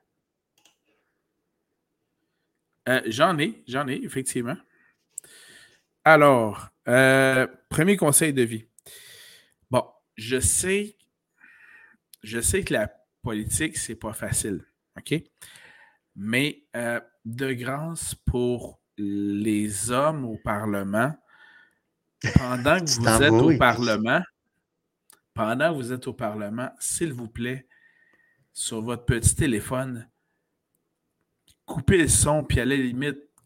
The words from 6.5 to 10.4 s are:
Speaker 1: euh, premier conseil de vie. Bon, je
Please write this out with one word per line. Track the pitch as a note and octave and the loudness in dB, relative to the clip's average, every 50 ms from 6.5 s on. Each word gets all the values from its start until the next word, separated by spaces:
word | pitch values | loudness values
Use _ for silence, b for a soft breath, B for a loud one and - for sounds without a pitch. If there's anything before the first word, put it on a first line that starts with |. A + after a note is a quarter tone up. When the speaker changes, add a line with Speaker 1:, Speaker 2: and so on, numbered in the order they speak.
| G2+ - - - _ _ - - | -4 -8 -14 -18 _ _ -2 2
Speaker 1:
euh, | B2 B2+ C3 C3 C3 C3+ C3+ C3 C3+ C3 C3 - - - _ - | 4 6 6 6 6 4 4 4 2 2 0 -2 -6 -14 _ -6
premier | - - D#3+ F#3+ G#3 | 0 2 2 2 4
conseil | F#3+ F3 D3 C#3 - E3 D#3 | 2 2 2 4 2 2 2
de | C#3 C3 | 2 2
vie. | A#2+ A2+ A#2 A2 - _ _ _ - B B B B B B B B B B B B B B B B - | 0 0 -2 -10 -12 _ _ _ -20 B B B B B B B B B B B B B B B B -2
Bon, | B2 B2 - - _ _ _ _ _ | -2 -2 -2 -2 _ _ _ _ _
je | - A2 A2+ C3 C3 | -14 -6 -4 -2 0